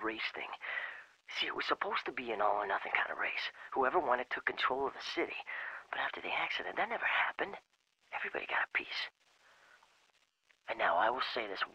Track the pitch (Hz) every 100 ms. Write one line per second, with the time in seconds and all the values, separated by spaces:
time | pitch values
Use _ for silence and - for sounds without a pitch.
0 | 107 110 - - - - - - - -
1 | - - - - - - - 147 196 226
2 | - - 120 104 104 101 101 95 - -
3 | - - - - - - - 139 127 170
4 | 139 123 123 - - - - 131 135 -
5 | - 170 156 - - - - - - -
6 | - - - 165 - - 85 143 208 220
7 | - - - - 196 - - _ _ _
8 | _ - - - - - - - - -
9 | - - _ _ - - - - - _
10 | _ _ _ _ _ _ - 110 107 90
11 | 107 131 - - 107 92 -